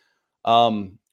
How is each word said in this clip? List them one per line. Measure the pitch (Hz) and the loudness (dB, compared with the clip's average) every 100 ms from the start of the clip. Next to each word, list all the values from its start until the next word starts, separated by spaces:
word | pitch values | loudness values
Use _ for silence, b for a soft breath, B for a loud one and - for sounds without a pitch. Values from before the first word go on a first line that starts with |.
| _ _ _ _ - | _ _ _ _ 0
Um, | 117 117 107 95 98 _ | 2 2 -2 -10 -18 _